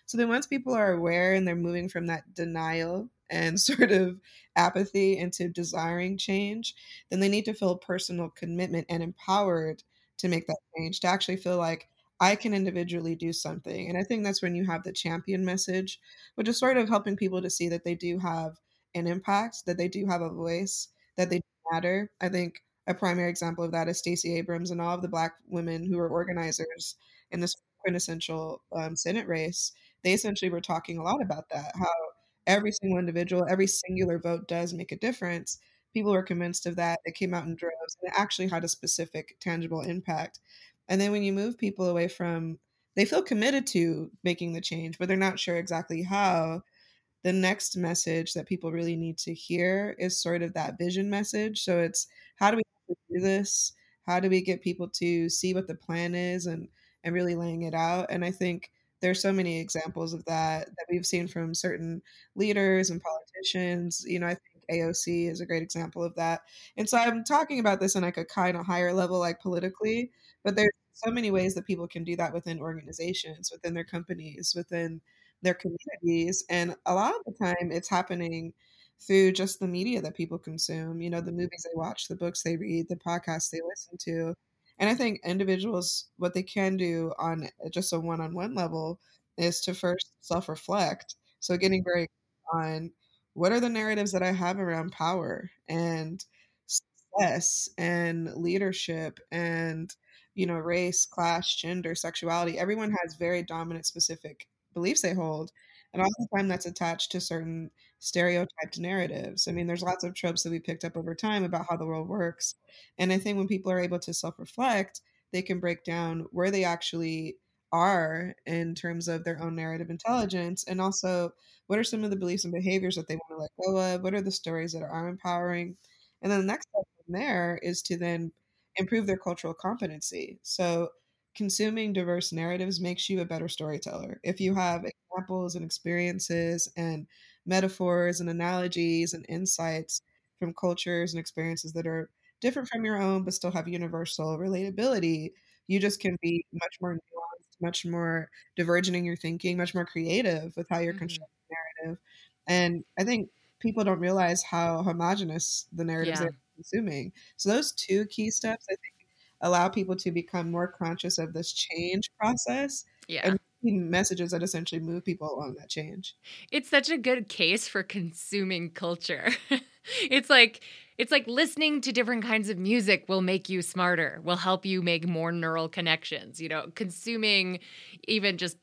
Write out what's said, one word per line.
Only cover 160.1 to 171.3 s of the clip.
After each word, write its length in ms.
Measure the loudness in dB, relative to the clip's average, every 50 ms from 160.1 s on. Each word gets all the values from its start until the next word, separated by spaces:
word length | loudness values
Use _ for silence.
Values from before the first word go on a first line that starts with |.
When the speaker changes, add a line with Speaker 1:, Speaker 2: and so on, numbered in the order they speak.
Speaker 1:
become 400 | -2 -2 -2 -2 -4 -2 -2 -2
more 160 | -2 -2 -2
conscious 500 | -4 -4 -4 -4 -4 -2 -2 -2 -2 -2
of 160 | -2 -2 -4 -4
this 200 | -6 -6 -4 -4
change 560 | -4 -4 -4 -4 -4 -2 0 0 0 -2 -4 -2 0
process 640 | 0 2 2 0 0 -2 0 0 -2 -2 -4 -8 -10 _ _ _ -12
Speaker 2:
Yeah. 140 | -8 -4 0 2
Speaker 1:
and 120 | 2 2 2 -2 _ _ _
messages 680 | 0 2 2 2 2 2 2 2 2 2 0 -2 -2 0
that 120 | 0 0 0
essentially 360 | -2 -2 -4 -4 -4 -4 -4
move 240 | -4 -4 -4 -4 -4
people 300 | -4 -4 -4 -4 -6 -6
along 220 | -6 -6 -8 -10 -12
that 100 | -12 -8
change. 460 | -8 -8 -6 -8 -10 -12 -12 -12 -16 _ -20 -20 -18 -18 -8 -4
Speaker 2:
It's 180 | -4 -4 2 4
such 200 | 4 4 6 4
a 80 | 0
good 320 | 2 2 2 2 2 0 -4
case 380 | 0 2 4 4 4 2 0
for 160 | -2 -2 -4 -4
consuming 880 | -2 -4 -4 -4 -4 -6 -8 -6 -2 -2 0 0 0 0 -2 -4 -6
culture. 580 | -6 -4 -4 -2 -2 -4 -4 -4 -4 0 0 0 0 0 0 0
<laughs> 100 | 0 0 0 -6 _ _ -10 -6 -2 -2 2
It's 260 | 4 4 4 8 10
like, 320 | 10 10 10 10 6 -2 -18 -20 -20 -20 -20 -10 _ -2
it's 120 | 2 4
like 140 | 4 4 4
listening 560 | 2